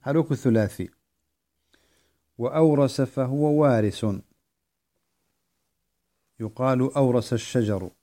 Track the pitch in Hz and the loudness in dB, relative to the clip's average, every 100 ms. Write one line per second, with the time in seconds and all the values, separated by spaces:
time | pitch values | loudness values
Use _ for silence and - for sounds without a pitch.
0 | - 151 156 143 131 110 107 - 90 _ | -2 -2 0 -2 0 2 0 -4 -14 _
1 | _ _ _ _ _ _ _ _ _ _ | _ _ _ _ _ _ _ _ _ _
2 | _ _ _ - 120 147 160 147 139 - | _ _ _ -8 -6 2 4 4 2 0
3 | 131 - 127 139 151 147 147 117 107 - | -4 -2 -4 0 0 4 4 4 2 0
4 | 110 95 - _ _ _ _ _ _ _ | -4 -4 -10 _ _ _ _ _ _ _
5 | _ _ _ _ _ _ _ _ _ _ | _ _ _ _ _ _ _ _ _ _
6 | _ _ _ _ 110 - 131 131 127 143 | _ _ _ _ -12 -4 -2 0 0 0
7 | 135 123 113 117 - 127 107 101 92 _ | 2 0 -2 -6 -2 -2 0 -2 -6 _